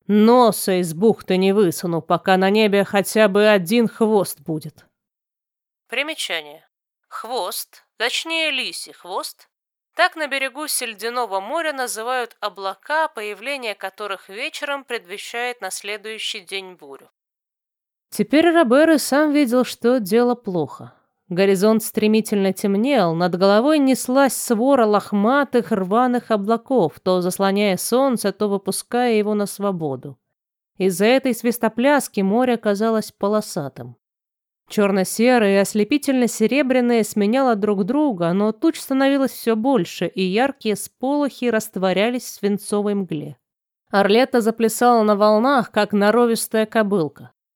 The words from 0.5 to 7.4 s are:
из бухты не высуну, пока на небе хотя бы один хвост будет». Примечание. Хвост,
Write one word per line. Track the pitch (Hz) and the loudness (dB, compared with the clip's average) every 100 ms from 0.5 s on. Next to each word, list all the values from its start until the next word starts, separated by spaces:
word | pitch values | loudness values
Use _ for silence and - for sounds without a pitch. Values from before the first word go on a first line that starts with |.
| - - 180 | 2 -2 -2
из | 175 | -2
бухты | 160 220 - - 185 | 0 0 0 0 0
не | 190 | 2
высуну, | 196 185 - 175 165 | 4 2 0 -4 -4
пока | - 175 - 185 | -2 -2 2 2
на | 190 | 4
небе | 214 214 202 | 2 2 2
хотя | 196 202 190 220 214 | 0 -2 -2 2 2
бы | 196 214 | 4 4
один | 208 165 233 220 | 2 2 0 0
хвост | - 220 214 175 - | 0 0 0 0 -6
будет». | 143 156 151 - _ _ _ _ _ _ _ _ _ _ - | -8 -8 -8 -20 _ _ _ _ _ _ _ _ _ _ -12
Примечание. | 233 302 302 - 170 151 156 _ _ _ _ _ | -8 -6 -8 -6 -8 -8 -20 _ _ _ _ _
Хвост, | - 220 247 | -14 -8 -6